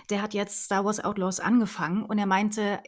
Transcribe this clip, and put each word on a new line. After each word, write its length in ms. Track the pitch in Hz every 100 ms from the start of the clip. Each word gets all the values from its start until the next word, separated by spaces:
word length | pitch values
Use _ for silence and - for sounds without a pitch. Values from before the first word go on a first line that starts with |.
| -
der 100 | 202
hat 140 | 208
jetzt 300 | 202 202 -
Star 200 | - 196
Wars 140 | 202 214
Outlaws 400 | - 202 185 185
angefangen 640 | 180 240 214 - 160 196
und 140 | 220 208
er 80 | 196
meinte, 540 | 190 208 214 202 202